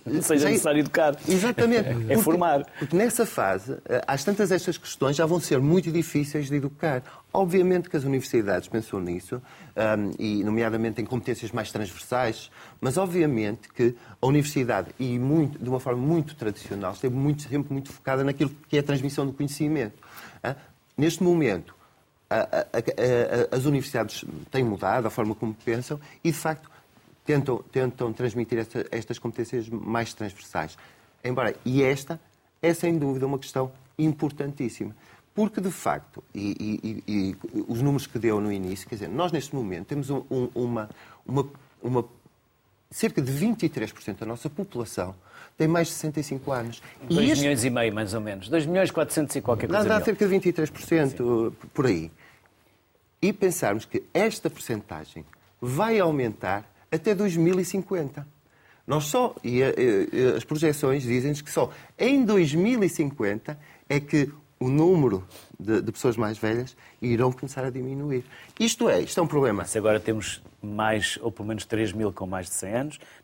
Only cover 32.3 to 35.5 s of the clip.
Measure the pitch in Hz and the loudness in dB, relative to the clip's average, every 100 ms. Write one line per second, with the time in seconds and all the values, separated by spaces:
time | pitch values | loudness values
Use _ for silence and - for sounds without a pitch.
32.3 | _ _ _ 165 165 170 165 139 131 135 | _ _ _ 0 2 2 2 0 0 -2
33.3 | 139 - 135 131 - - - 156 151 151 | -2 -4 -4 -4 -6 -20 0 0 2 -2
34.3 | 147 143 143 120 - 104 - - - _ | -2 -8 -4 -6 -4 -10 -10 -20 -20 _
35.3 | - 214 | 0 0